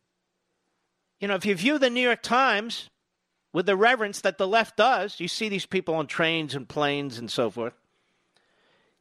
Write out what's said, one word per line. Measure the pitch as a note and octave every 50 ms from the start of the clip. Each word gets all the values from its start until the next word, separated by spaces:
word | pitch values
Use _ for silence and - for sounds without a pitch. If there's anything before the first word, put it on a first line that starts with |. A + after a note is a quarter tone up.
| _ _ _ _ _ _ _ _ _ _ _ _ _ _ _ _ _ _ _ _ _ _ _ _
you | G3+ G3+
know, | G3+
if | F#3 D#3+
you | G#3 G3+
view | D#3+ F3+ C4 D4+ D4
the | C4+ B3+
New | A#3+ B3
York | B3+ B3 A3+ -
Times | - - A3+ B3+ C4+ B3+ G#3+ G3+ A3 A#3 - - - - _ _ _ _ _ _ _ _ _ _ _ _ -
with | D#3+ F#3+
the | G3 G3 F#3
reverence | G#3+ A#3 C4 A#3+ A3 G3+ G3+ -
that | - G3+ F#3+ -
the | G3 F#3
left | G3+ A3+ G#3+ - -
does, | - G#3+ B3+ B3+ G3 F#3 G#3 - -
you | E3+ F3
see | - - A3+ G#3+
these | G3 F#3 -
people | - F#3+ F#3+ F3+ - D#3+
on | D#3+ D3+ C3
trains | - - E3+ D#3+ E3 D#3+ D#3 C#3 B2+
and | C#3+ A#2+ -
planes | - D3+ D3 C#3+ C#3+ C#3+ C#3+ C#3 A#2 A#2
and | A#2 G#2
so | - - B2 A2
forth, | F#2 A#2+ A2+ A#2+ - _ _ _ _ _ _ _ _ _ _ _ _ _ _ _ _ _ _ _ _ _ _ _ _ _